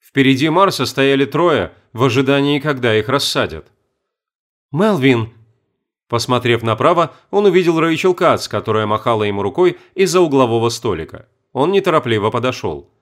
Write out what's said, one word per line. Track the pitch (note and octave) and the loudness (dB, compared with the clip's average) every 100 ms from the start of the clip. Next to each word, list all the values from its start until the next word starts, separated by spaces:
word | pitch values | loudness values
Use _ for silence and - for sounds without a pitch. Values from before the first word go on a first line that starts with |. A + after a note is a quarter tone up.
Впереди | _ C3 C#3 C3 D#3 | _ 0 2 2 0
Марса | E3 F#3+ - A#2+ | 2 2 0 -6
стояли | - C3+ C#3 C#3 | 0 0 2 0
трое | C#3+ F3 C3 F2 - _ | 0 0 0 -2 -10 _
в | A2 | -2
ожидании, | C3 A#2 C3+ C#3 C#3+ C#3+ | 0 2 2 0 0 -2
когда | D3+ C3 A#2+ G#2+ | -2 -2 0 0
их | G#2+ | 0
рассадят. | C3+ - C#3+ G2+ D#2 - _ _ _ _ _ _ _ _ _ _ | -2 -2 -2 -4 -6 -18 _ _ _ _ _ _ _ _ _ _
«Мелвин!» | C#3+ G#3+ F#3 C3+ A#2+ A2+ - _ _ _ _ _ _ _ | 0 0 4 4 2 0 -10 _ _ _ _ _ _ _
Посмотрев | A#2 - B2 A#2+ A#2 | -6 0 0 2 0
направо, | A#2 G#2+ C#3 F3 E3 - _ | 0 0 2 2 -2 -6 _
он | G3 G#3 | 0 2
увидел | F3+ E3+ E3 | 2 2 0
Рэйчел | D#3+ D#3+ F#3+ | 0 0 0
Кац, | F3+ E3+ A2 - | 2 2 0 -2
которая | G#2 G2+ A2 G#2 | -6 -2 -2 0
махала | G#2+ - A2+ | -2 -2 -2
ему | G#2 G2+ | -2 -2
рукой | G2+ B2+ F3+ - _ - | -4 0 0 0 _ -2
из-за | F#3+ F3+ | 0 2
углового | E3+ C#3 B2 A#2 A2+ | 2 2 2 2 -2
столика. | A2+ A#2 E2+ D#2 - - _ _ | -2 -6 -6 -8 -16 -20 _ _
Он | - D#3 | -4 0
неторопливо | G3 F#3 D#3 A#2+ A2 G#2 | 0 2 0 0 -2 -2
подошёл. | A#2 B2 - F#2+ D2 - _ | -2 -4 -4 -8 -8 -14 _